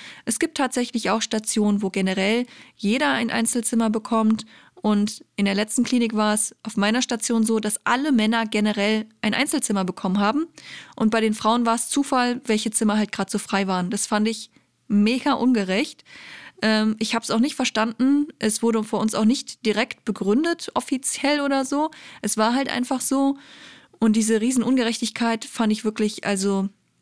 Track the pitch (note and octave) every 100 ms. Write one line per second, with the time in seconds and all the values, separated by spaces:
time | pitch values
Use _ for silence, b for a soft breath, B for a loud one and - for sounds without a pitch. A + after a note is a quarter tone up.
0 | B B - - E4 - C4 B3+ B3 A#3
1 | - A3 - A3 G#3+ A3 G#3 G3+ F#3+ G3
2 | F#3+ F#3 G3 A#3 B3 B B _ G3+ B3+
3 | C#4+ C4+ A3+ A#3 A3+ A#3+ A3 A#3 A3+ A3
4 | A3 A3+ A3 A3 B B B - G#3+ G#3
5 | G#3 - - - G3+ G3 G#3+ - A#3+ B3
6 | A3+ G#3+ G#3+ G#3+ - - G#3+ - G3+ A#3+
7 | B3 A3+ - A3+ A3 A3 G#3 - - B3
8 | D4+ A#3+ G#3+ A3+ A3 G#3+ G#3+ G#3 G3+ G#3+
9 | G#3+ _ G#3+ - D4 C#4+ - G3+ F#3 -
10 | F#3+ G3+ G3+ C#4+ E4+ B B B B -
11 | A3 A3+ A3 A3 C4+ A#3+ A#3 A#3 - C#4+
12 | C#4 C4 B3 B3 - G#3+ A3 - G#3+ G#3+
13 | G#3 - G3 G3+ - G3 F#3+ F#3 F3+ G3+
14 | - G#3 A3 A3 - b b _ - G3+
15 | G#3 B3+ D4 B3+ B3 A#3 F#3 F#3+ D4+ -
16 | B B B B B B A3 G#3+ G#3+ G#3+
17 | A3 A#3 - A3+ C#4+ - B3+ A3 A#3 A3+
18 | C4 C#4+ D4 - A3 G#3+ A#3 A3 G#3+ G#3+
19 | G#3+ - A3 C#4 - - G#3+ G#3 - -
20 | - F#3+ F#3+ A#3 E4+ E4+ - - - C4
21 | - - C#4 D4 C#4+ C4+ C4 C#4+ D#4 B
22 | B B G#3 - A3 B3+ C#4 - B3 C4
23 | - C4+ C#4 C#4 B B B B B _
24 | A3 A3 G#3+ A3 A#3 C4 A3+ C4 A#3 A3
25 | A#3 - A#3 A3+ - - A3 G#3+ G#3+ G#3+
26 | G#3+ - - G3 G3 G3 G3 - _ _